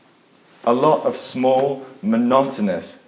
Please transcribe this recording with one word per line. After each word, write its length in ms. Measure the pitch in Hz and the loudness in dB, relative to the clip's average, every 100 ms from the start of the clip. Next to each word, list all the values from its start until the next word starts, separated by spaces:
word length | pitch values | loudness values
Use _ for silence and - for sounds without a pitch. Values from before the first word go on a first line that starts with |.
| _ _ _ _ _ - 117 | _ _ _ _ _ -6 -2
A 80 | |
lot 320 | 123 151 - - | 2 2 2 -2
of 100 | 127 | -4
small, 720 | - 127 131 131 139 131 - - | -6 0 2 2 0 -4 -12 -8
monotonous 1080 | - 117 120 131 135 - 104 85 - - | -2 0 4 2 2 -2 -4 -4 -8 -20